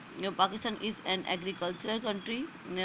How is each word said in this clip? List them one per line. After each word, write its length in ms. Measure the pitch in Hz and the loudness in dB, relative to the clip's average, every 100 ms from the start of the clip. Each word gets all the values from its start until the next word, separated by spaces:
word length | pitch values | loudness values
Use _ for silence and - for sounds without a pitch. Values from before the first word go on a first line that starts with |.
| - - 190 170 | -10 -2 0 4
पाकिस्तान 380 | 190 214 233 214 | 4 4 -2 -2
is 180 | 220 | -2
an 300 | - - 190 | -2 0 0
agricultural 760 | - 180 185 185 175 175 247 220 | 2 0 0 -2 -2 -2 0 0
country। 360 | 226 202 196 233 311 - - 185 | 0 -2 -2 -2 -4 -6 -4 0